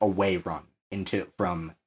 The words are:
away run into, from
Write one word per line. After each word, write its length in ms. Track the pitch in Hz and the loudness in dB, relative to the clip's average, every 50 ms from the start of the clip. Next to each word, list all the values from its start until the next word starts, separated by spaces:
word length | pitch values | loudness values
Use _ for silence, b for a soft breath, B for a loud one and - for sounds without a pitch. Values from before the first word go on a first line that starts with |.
away 360 | 107 101 92 95 101 98 95 | 2 2 4 4 4 4 2
run 280 | 87 - 87 80 76 - - _ _ _ - | 0 -2 -4 -6 -6 -8 -14 _ _ _ -8
into, 340 | 98 101 92 - - 98 - - _ | -6 -6 -4 -2 -2 -2 -2 -2 _
from 380 | - 101 87 87 82 82 80 - _ _ | -2 -2 0 0 -2 -6 -8 -12 _ _